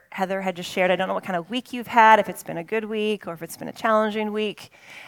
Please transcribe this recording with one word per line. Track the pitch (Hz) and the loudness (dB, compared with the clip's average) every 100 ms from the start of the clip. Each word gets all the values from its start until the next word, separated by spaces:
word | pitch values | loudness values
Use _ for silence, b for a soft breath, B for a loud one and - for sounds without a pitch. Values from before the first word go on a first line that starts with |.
| - | -6
Heather | - 185 196 | -6 -4 -2
had | 190 175 | -4 -6
just | 180 | -4
shared, | 202 180 | 0 2
I | 185 | 2
don't | 190 | 0
know | |
what | 190 | -4
kind | - 180 | -4 -6
of | 165 | -4
week | 247 - | -6 -6
you've | 247 220 | -10 0
had, | 240 220 214 | 6 8 8
if | 190 | 4
it's | 180 | -6
been | - 165 | -10 -10
a | |
good | 165 220 214 | -4 -4 -4
week | 214 214 208 - | -4 -2 -4 -8
or | |
if | 160 | -12
it's | 165 - | -12 -12
been | - | -12
a | |
challenging | - 226 214 214 214 214 | -4 2 2 2 -2 -4
week. | 208 214 - - B B B | -4 -4 -6 -16 B B B